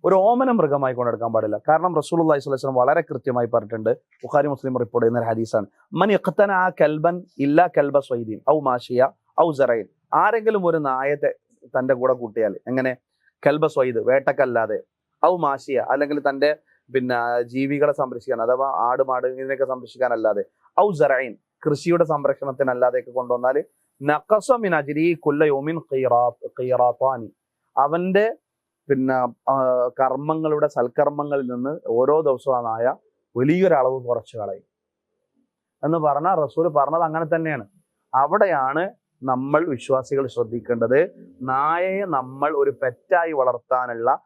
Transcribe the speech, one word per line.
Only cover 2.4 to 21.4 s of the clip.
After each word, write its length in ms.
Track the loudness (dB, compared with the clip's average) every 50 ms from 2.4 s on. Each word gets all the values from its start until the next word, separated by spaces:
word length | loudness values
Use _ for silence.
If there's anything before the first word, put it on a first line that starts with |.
| 0 -4 -4 -4 -4
അലൈഹി 40 |
വസല്ലം 120 | -2 0 2
വളരെ 200 | 2 4 2 0 0 -4
കൃത്യമായി 380 | -10 -6 _ -4 -2 -2 -2 0 0
പറഞ്ഞിട്ടുണ്ട്, 380 | -2 -2 -2 -8 -2 0 0 -2 -2 _ _ _ _ -14
ബുഖാരി 240 | 0 0 0 2 2 -2
മുസ്ലിം 260 | -4 -6 -4 -2 -2
റിപ്പോർട്ട് 240 | -4 -2 0 2 2
ചെയ്യുന്ന 160 | 2 2 2
ഒരു 80 | -2 -2
ഹദീസാണ്, 380 | -2 -2 -4 -2 -2 -2 -2 -4 _ _ _ _ -2 0
"മൻ 100 | 2 2 2
ഇഖ്തനഅ 480 | 0 0 -2 2 2 2 2 2 0 0 0 2 2
കൽബൻ 340 | 0 2 2 0 0 0 -2 -2 -10 _ _ -2 0
ഇല്ലാ 200 | 2 4 4 4 4 2
കൽബ 220 | 0 0 2 2 0 0
സ്വൈദിൻ 320 | 0 -6 -6 -4 -8 -10 -4 _ 2 2
ഔ 40 | 2 2
മാഷിയ 400 | -2 -2 -2 -4 -2 2 2 2 2 0 _ _ _ _ 2 2
ഔ 40 | 2 4 2
സറൈൻ." 260 | 2 2 2 0 -2 -8 _ _ _ _ 0 2 2
ആരെങ്കിലും 420 | 2 2 0 0 0 0 2 0 0
ഒരു 120 | 0 0 0 -2
നായത്തെ 420 | -2 -2 -2 -2 -2 0 -2 -4 -4 _ _ _ _ _ -20 -6 -4
തൻ്റെ 180 | -2 0 0 0 2
കൂടെ 140 | 2 0 0 0
കൂട്ടിയാൽ, 320 | -4 -8 -4 -2 -2 -2 -2 -6 _ -4
എങ്ങനെ? 220 | -4 -2 -2 -2 -4 _ _ _ _ _ _ _ _ _ 0
കൽബ 200 | 0 2 2 0 0 0
സ്വൈദ്, 260 | 0 0 0 0 -2 0 2
വേട്ടക്കല്ലാതെ, 680 | 2 2 2 0 0 0 0 0 2 -2 0 0 -4 -6 -6 _ _ _ _ _ _ _ 2 2
ഔ 40 | 2 2 0
മാഷിയ, 340 | -2 -2 -4 -6 -4 -2 -2 0 0
അല്ലെങ്കിൽ 260 | 0 0 0 -2 -4 -2 -2
തൻ്റെ, 220 | -4 0 0 0 0 0 -4 _ _ _ _ _ _ -2
പിന്നെ, 240 | -2 -2 0 -2 -2 -2 -2 -2 -2 -4 -2 -4
ജീവികളെ 400 | -4 -2 -2 0 0 0 0 2 -2
സംരക്ഷിക്കാൻ, 400 | -4 -4 -4 -12 -6 -6 -2 -2 0
അഥവാ 220 | 0 2 0 0 -2 0 0 0
ആട് 160 | 0 2 0 0 0
മാട് 160 | 0 -2 -2 -4 -4
ഇതിനെയൊക്കെ 340 | -4 -6 -6 -2 -2 -2 -2 -2
സംരക്ഷിക്കാനല്ലാതെ, 680 | -8 -8 -16 -4 -2 -2 0 0 0 0 0 0 0 -4 _ _ _ _ _ _ 2 2
ഔ 40 | 2 2 2
സറൈൻ, 320 | 2 2 2 0 -2 -6 -10 _